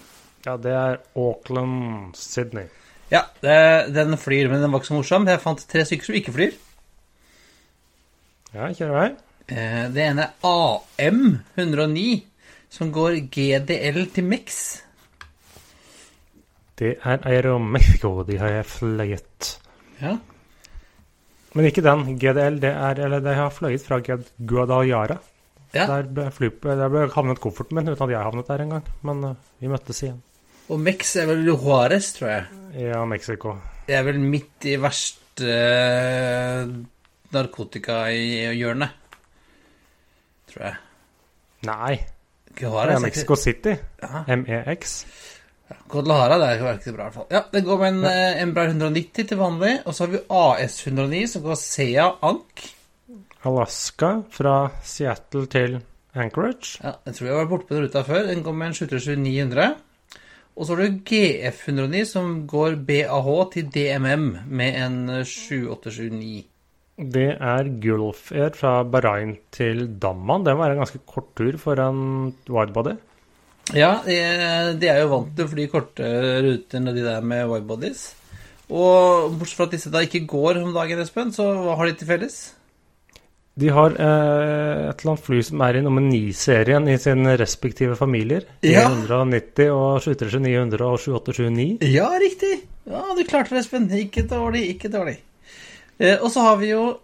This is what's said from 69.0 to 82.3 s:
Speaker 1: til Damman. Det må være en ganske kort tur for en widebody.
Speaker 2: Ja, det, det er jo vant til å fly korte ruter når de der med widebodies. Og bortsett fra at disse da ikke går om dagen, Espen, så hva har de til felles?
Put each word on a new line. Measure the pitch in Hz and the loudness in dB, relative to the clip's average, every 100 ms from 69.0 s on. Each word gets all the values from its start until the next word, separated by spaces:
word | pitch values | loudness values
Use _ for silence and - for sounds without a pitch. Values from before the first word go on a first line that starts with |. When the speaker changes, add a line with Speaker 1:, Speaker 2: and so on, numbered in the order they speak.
| 113 104 107 104 _ | 2 0 -4 -10 _
Speaker 1:
til | - 117 113 120 101 | -4 -2 -2 -6 -4
Damman. | 95 92 98 185 | -4 -2 0 0
Det | 160 143 | 2 2
må | |
være | 156 143 | 2 0
en | 127 | -4
ganske | 135 - | -6 -10
kort | - - - | -10 -10 -2
tur | 117 151 | -2 -2
for | 151 135 | -2 0
en | 131 135 135 135 131 127 - | 0 0 -2 -4 -4 -8 -4
widebody. | 117 104 110 135 214 - _ _ _ _ _ - | 0 0 0 -2 -6 -12 _ _ _ _ _ -2
Speaker 2:
Ja, | 147 165 208 | 4 4 4
det, | 190 175 170 175 170 170 170 165 | 0 0 0 0 0 0 0 2
det | 170 | 4
er | 143 | 6
jo | 151 | 4
vant | 131 120 175 | 2 -2 -4
til | |
å | 156 | -4
fly | 151 147 | -2 -2
korte | 156 - - 117 120 127 131 | -2 -2 -6 -4 0 0 2
ruter | 135 123 - 127 | 2 0 -4 -4
når | 127 120 | -2 -2
de | |
der | 120 113 | -2 -2
med | 117 120 120 | -2 -2 0
widebodies. | 113 107 113 180 262 - - - - - - - | -2 -4 -6 -6 -8 -14 -20 -20 -20 -20 -20 -6
Og | 170 185 185 180 175 156 165 | 2 6 8 8 6 2 -4
bortsett | 170 - | -6 -2
fra | 175 | -2
at | |
disse | 170 151 | -2 -2
da | 160 | 0
ikke | 170 180 151 | 0 -2 -4
går | 143 160 175 | 0 2 2
om | 175 | -2
dagen, | 170 165 170 | -2 -2 -4
Espen, | 165 226 240 - | -4 -4 -4 -2
så | 202 | 0
hva | 190 180 160 | 0 -2 0
har | |
de | 170 160 | 0 -2
til | 156 | -2
felles? | 175 262 | -2 -2